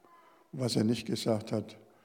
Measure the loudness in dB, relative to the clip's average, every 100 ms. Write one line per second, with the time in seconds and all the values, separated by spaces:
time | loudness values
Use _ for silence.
0 | -20 -20 -20 -20 _ -4 0 2 2 2
1 | -2 -2 0 0 0 -4 -4 -10 -20 -20